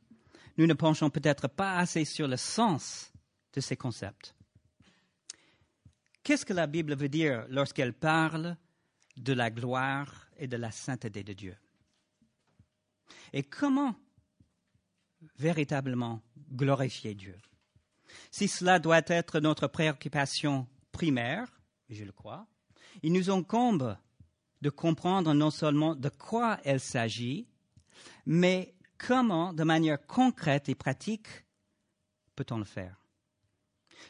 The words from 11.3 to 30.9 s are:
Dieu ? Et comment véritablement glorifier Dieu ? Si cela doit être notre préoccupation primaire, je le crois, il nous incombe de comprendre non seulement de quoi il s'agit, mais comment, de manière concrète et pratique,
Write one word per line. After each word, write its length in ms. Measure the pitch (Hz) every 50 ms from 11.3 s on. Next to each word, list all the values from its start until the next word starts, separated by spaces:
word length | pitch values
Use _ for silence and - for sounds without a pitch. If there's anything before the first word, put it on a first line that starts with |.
| 101
Dieu ? 220 | - 101 92 90 - _ _ _ _ _ _ _ _ _ _ _ _ _ _ _ _ _ _ _ _ - _ _ _ _ _ _ _ _ _ - - - -
Et 120 | - 135 139
comment 520 | - - - 294 285 262 277 285 262 208 - _ _ _ _ _ _ _ _ - _ _ _ _ _ _ _ _ _ _ _ _ _ _ _ 165 156 _ -
véritablement 840 | 131 160 170 160 147 135 151 139 131 135 127 123 120 117 117 110 - _ _ - 143 -
glorifier 640 | 131 123 139 135 139 131 139 120 - - - 110 104
Dieu ? 260 | 101 95 98 90 95 - _ _ _ _ _ _ _ _ _ _ _ _ _ - - - -
Si 160 | - - 202 190
cela 320 | - - 180 180 185 175
doit 240 | 151 160 165 165 147
être 340 | - 175 170 170 - - 160
notre 280 | 151 156 151 - - 139
préoccupation 1000 | - - 160 156 147 135 - 139 - 147 139 135 - - - 147 143 135 127 123 _ _ _ _
primaire, 720 | - - 175 165 139 123 117 120 147 196 254 240 - _ _ _ _ _ _ _
je 120 | 113 104 107
le 80 | 98
crois, 360 | 101 _ - 104 117 165 220 _ _ _ _ _ _ _ - - - 196 -
il 100 | 156 175
nous 160 | 185 185 185
incombe 680 | 196 190 160 - - 226 247 247 214 156 131 117 101 - _ _ _ _ - _ _ _ _ _ _ _ 139
de 80 | 147
comprendre 640 | - - - 165 160 - - 180 190 196 180 156 151
non 160 | 147 151 156
seulement 420 | 151 - 170 151 143 147 151 160 160
de 160 | 135 127 143
quoi 500 | - _ - - 214 233 240 226 208 - -
il 140 | 143 139 131
s'agit, 680 | - - - 127 117 113 101 117 120 120 135 196 240 - _ _ _ _ _ - _ _ _ - - - - - _
mais 480 | - 156 170 180 180 185 185 180 - - _ _ _ _ _
comment, 560 | - - 247 262 254 226 185 160 170 190 170
de 100 | 156 160
manière 400 | 160 160 165 165 156 151 139 - -
concrète 640 | - - - - - - - 156 139 143 - -
et 60 | 131
pratique, 520 | - - 139